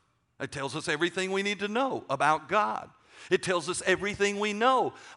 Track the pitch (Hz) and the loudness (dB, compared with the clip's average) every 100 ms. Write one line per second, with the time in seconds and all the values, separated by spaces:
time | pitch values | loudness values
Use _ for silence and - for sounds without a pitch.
0 | _ _ _ - 139 143 139 156 151 151 | _ _ _ -12 -10 -6 -6 -4 -2 0
1 | 175 175 190 190 202 202 202 214 269 123 | 0 0 -2 0 0 -2 -2 0 0 -2
2 | - 135 143 156 143 202 214 214 - - | -4 2 2 2 2 0 0 -2 -10 -18
3 | _ - - 180 180 180 156 180 - 180 | _ -20 0 0 2 -2 -2 -2 2 2
4 | 196 196 202 202 208 208 240 262 160 - | 0 0 0 2 -2 2 4 4 2 -2
5 | - | -14